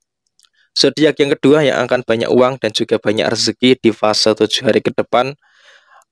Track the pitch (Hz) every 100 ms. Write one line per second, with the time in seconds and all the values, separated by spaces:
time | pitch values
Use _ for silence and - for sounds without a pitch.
0 | _ _ _ _ _ _ _ - 139 135
1 | 151 143 143 139 135 151 139 - 123 123
2 | - 113 - 123 123 135 110 - 110 110
3 | 110 107 78 110 - - 127 127 113 101
4 | 107 107 110 107 107 - 107 107 113 -
5 | - 120 131 147 _ _ _ _ _ _
6 | _